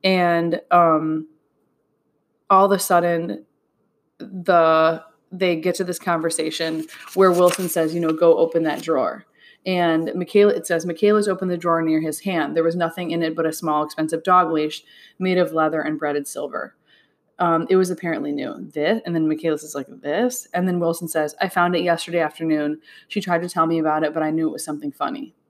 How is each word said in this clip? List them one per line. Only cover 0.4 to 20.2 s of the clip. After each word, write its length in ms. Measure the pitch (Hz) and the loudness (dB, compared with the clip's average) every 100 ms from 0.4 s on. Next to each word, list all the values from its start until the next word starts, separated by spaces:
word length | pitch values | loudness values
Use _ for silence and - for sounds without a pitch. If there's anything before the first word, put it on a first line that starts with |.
| 170 165 - | 0 -4 2
um, 560 | 175 170 156 156 156 156 _ _ _ _ _ _ _ _ _ _ _ _ | 4 4 4 0 -4 -6 _ _ _ _ _ _ _ _ _ _ _ _
all 160 | 190 196 | 4 6
of 60 | |
a 80 | 190 | 2
sudden, 680 | - 175 175 170 170 - - _ _ _ _ _ _ _ | 2 2 2 -2 -4 -8 -14 _ _ _ _ _ _ _
the, 840 | - 190 175 175 160 160 160 160 - _ _ | -14 -8 2 4 6 4 4 0 -8 _ _
they 260 | 185 180 165 | -2 0 0
get 180 | 170 170 | -2 -2
to 80 | |
this 160 | 175 175 | -4 -6
conversation 880 | - 165 165 165 160 156 165 160 156 - - | -4 -2 -2 -4 -6 -4 -6 -6 -10 -16 -10
where 180 | - 190 | 4 4
Wilson 360 | 175 180 175 180 | 6 4 4 -2
says, 260 | 175 160 | 0 0
you 60 | 170 | 0
know, 140 | 165 | -2
"Go 240 | 160 170 160 | 4 6 6
open 260 | 165 165 | 4 2
that 180 | 160 147 | -2 -4
drawer." 440 | 160 147 98 - - _ - _ 185 | -2 0 0 -4 -16 _ -20 _ -4
And 480 | 180 170 160 165 185 | 0 2 2 -2 -4
Michaela, 380 | 175 202 208 | 0 4 4
it 120 | - - | 4 -2
says, 200 | 170 175 | -2 -2
"Michaela's 420 | 165 208 208 202 | 0 2 2 2
opened 240 | 185 185 | -2 -2
the 60 | 175 | -2
drawer 240 | 170 165 | 0 0
near 200 | 160 156 | 2 0
his 200 | 160 151 | -2 -4
hand. 340 | 196 175 147 156 | -4 -2 -2 0
There 80 | |
was 120 | 165 175 | 0 0
nothing 360 | 170 165 170 | -2 -4 -6
in 120 | 170 | -2
it 120 | 160 160 | -2 -2
but 100 | 160 | -4
a 80 | |
small, 300 | 160 160 151 | -4 -2 -2
expensive 400 | 151 - 156 160 | -2 -4 -4 -4
dog 280 | 190 180 170 | 2 4 4
leash 320 | 160 151 - _ - - _ | 0 -2 -6 _ -20 -20 _
made 180 | 185 180 | 0 2
of 160 | 170 | 2
leather 280 | 160 156 156 | 2 0 0
and 180 | 151 151 | -4 -4
breaded 280 | 151 147 143 | -2 -4 -6
silver. 480 | - 147 - - _ _ _ _ _ _ - | -8 -8 -8 -10 _ _ _ _ _ _ -4
Um, 300 | 175 165 - | 0 0 2
it 60 | 190 | 2
was 160 | 180 | 2
apparently 400 | 185 175 160 147 | -2 -4 -4 -4
new." 380 | 143 131 - - | -6 -6 -10 -10
This, 280 | 151 151 220 180 | -4 0 0 -2
and 80 | |
then 140 | 165 156 | -2 0
Michaelis 360 | 151 165 151 | 0 -2 -4
is 120 | 151 143 | -6 -12
like, 120 | 135 | -12
"This?" 580 | - 147 160 | -12 -6 -2